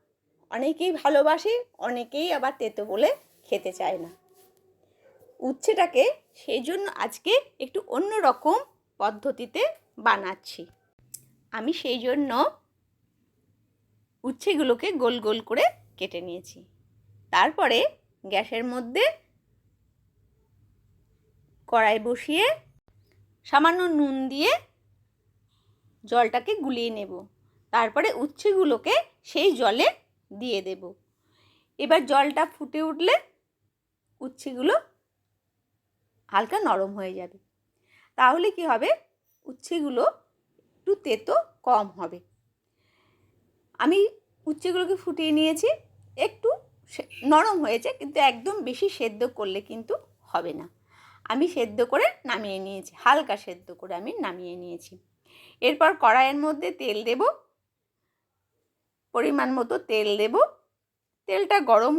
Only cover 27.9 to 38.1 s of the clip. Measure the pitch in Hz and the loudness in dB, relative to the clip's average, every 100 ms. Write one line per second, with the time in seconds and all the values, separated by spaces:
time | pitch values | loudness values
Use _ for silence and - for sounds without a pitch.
27.9 | 285 - - 294 - 415 381 302 233 - | 2 0 -2 -6 0 2 4 4 2 2
28.9 | 571 640 _ - - 381 247 226 233 480 | 0 0 _ -6 2 2 4 2 4 2
29.9 | - _ _ _ 202 247 196 190 185 175 | 0 _ _ _ -12 -6 -6 -6 -12 -14
30.9 | - _ _ _ _ _ _ _ - 285 | -20 _ _ _ _ _ _ _ -8 2
31.9 | 320 277 277 285 285 311 - 285 302 320 | 2 4 2 2 0 -2 -4 -10 -4 -4
32.9 | 302 359 640 - _ _ _ _ _ _ | 0 2 2 0 _ _ _ _ _ _
33.9 | _ _ _ 262 - 277 247 302 622 - | _ _ _ -16 -12 -12 -2 2 2 -2
34.9 | _ _ _ _ _ _ _ _ _ _ | _ _ _ _ _ _ _ _ _ _
35.9 | _ _ _ _ 202 226 415 381 190 196 | _ _ _ _ -2 0 -2 0 0 -2
36.9 | 202 190 185 180 - _ _ _ _ _ | -6 -10 -10 -14 -18 _ _ _ _ _
37.9 | _ _ | _ _